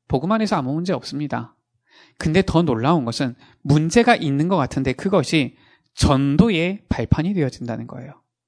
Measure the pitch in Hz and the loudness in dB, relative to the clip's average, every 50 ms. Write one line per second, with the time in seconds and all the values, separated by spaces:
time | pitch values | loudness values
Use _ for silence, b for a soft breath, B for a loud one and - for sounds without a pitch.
0 | _ - - 127 143 185 220 220 220 196 214 160 127 127 147 160 175 190 170 120 | _ -4 -4 -2 0 0 -2 0 0 0 -2 -2 -2 -2 -4 -4 -4 -4 -4 -4
1 | - - 135 143 151 139 127 117 117 - _ _ _ _ _ _ _ b b b | -6 -8 -8 -8 -6 -6 -6 -6 -8 -8 _ _ _ _ _ _ _ b b b
2 | b b b b - 160 156 190 190 - - 160 175 151 120 110 120 147 175 160 | b b b b -2 0 2 2 2 2 2 2 2 2 0 0 2 2 2 2
3 | 120 117 117 - 139 123 120 b b b b b b 139 147 151 160 165 - 240 | 0 -2 -4 -4 -4 -4 -6 b b b b b b 2 2 4 2 4 4 4
4 | 233 247 - - 165 143 139 139 156 180 196 165 131 - - 143 131 135 123 - | 4 4 4 2 0 0 0 0 0 0 0 0 0 0 -2 -4 -2 -2 -2 -2
5 | - 196 202 180 131 - 170 156 131 117 - b b b b b b b b - | -2 0 0 0 2 2 0 0 0 -2 -6 b b b b b b b b 0
6 | - - 139 131 139 139 139 165 214 233 190 160 170 180 196 208 _ - - - | 2 4 4 4 2 2 4 4 4 4 2 0 0 -2 -4 -6 _ -6 -4 -4
7 | 113 - - - 156 190 202 180 143 127 - - 127 117 113 113 113 123 - - | -2 0 0 0 0 0 0 0 0 -2 -2 -6 -8 -8 -8 -8 -10 -12 -14 -16
8 | 123 147 - _ _ _ _ _ _ | -16 -16 -20 _ _ _ _ _ _